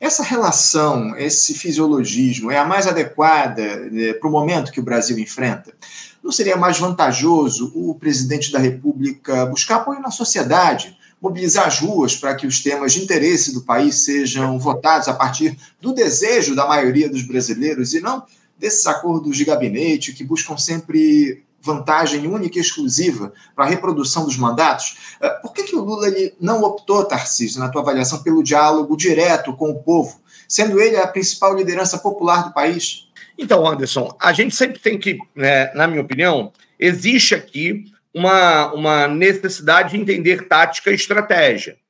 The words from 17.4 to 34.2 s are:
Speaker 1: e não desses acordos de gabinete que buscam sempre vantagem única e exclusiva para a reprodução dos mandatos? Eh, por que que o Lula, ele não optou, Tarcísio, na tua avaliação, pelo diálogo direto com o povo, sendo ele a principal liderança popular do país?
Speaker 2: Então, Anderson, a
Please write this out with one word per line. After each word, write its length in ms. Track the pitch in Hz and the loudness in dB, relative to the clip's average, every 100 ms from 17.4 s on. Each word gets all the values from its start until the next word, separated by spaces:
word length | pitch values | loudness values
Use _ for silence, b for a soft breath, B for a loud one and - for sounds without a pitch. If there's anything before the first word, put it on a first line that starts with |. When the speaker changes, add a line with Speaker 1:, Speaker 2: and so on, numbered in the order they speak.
| 123 110 147 139 127 | -4 -4 -2 -2 -2
Speaker 1:
e 80 | 156 | -4
não 240 | 196 262 b b b _ | -4 -6 b b b _
desses 280 | 208 208 160 | -4 0 0
acordos 500 | 151 170 165 147 139 | -2 -2 -2 -2 -2
de 80 | |
gabinete 680 | 147 143 123 110 160 151 131 | 0 0 0 -2 -2 -2 -4
que 100 | 139 | -10
buscam 320 | 131 160 - 147 | -6 -4 -4 -6
sempre 880 | - 165 160 156 156 151 143 127 _ _ | -6 -6 -2 2 4 4 4 -2 _ _
vantagem 640 | 151 147 131 156 160 147 151 | -6 -4 0 2 2 -2 -4
única 300 | 214 180 180 | -4 -4 -4
e 40 | |
exclusiva 720 | 165 - 135 127 175 120 101 b b | -4 -4 -2 0 0 -2 -8 b b
para 120 | - 139 | -2 0
a 20 | |
reprodução 560 | 180 190 156 131 165 | 0 -2 -2 -2 -2
dos 120 | 151 127 | -4 -2
mandatos? 800 | 120 120 160 131 - - - - | -2 2 2 0 -6 -12 -18 -6
Eh, 80 | - - | -4 -4
por 100 | 240 | -8
que 120 | - | -8
que 120 | 392 339 | -4 -4
o 80 | |
Lula, 240 | 202 214 202 | -4 -2 -2
ele 260 | 190 185 - | 0 -2 -4
não 220 | 170 143 | -2 2
optou, 420 | 208 202 - 202 | 0 -2 0 2
Tarcísio, 560 | 196 127 - - 113 123 | 2 -2 -4 -2 -4 -4
na 80 | 127 | -4
tua 140 | 143 | -2
avaliação, 400 | 143 131 127 156 | 0 0 0 -2
pelo 200 | - 160 | 2 2
diálogo 540 | 131 147 151 156 143 156 | 4 4 4 4 0 0
direto 580 | 180 156 175 160 - | 2 4 4 2 -2
com 140 | 131 156 | -4 -4
o 120 | 131 | -2
povo, 400 | - 170 123 - b b b | 2 2 0 -6 b b b
sendo 320 | - 214 196 | 0 2 4
ele 160 | 220 220 | 4 4
a 100 | 185 | 0
principal 480 | 190 180 - 196 | -2 -4 0 2
liderança 440 | 190 180 175 180 185 | 2 0 -2 -2 -2
popular 460 | 202 202 170 175 | -4 -2 2 2
do 100 | 170 | 0
país? 560 | - 151 170 - - - B B - | -2 0 -2 -6 -10 -16 B B -14
Speaker 2:
Então, 280 | 269 190 160 | 2 4 4
Anderson, 500 | 151 131 - 117 | 0 -2 -4 -4
a 140 | - | 0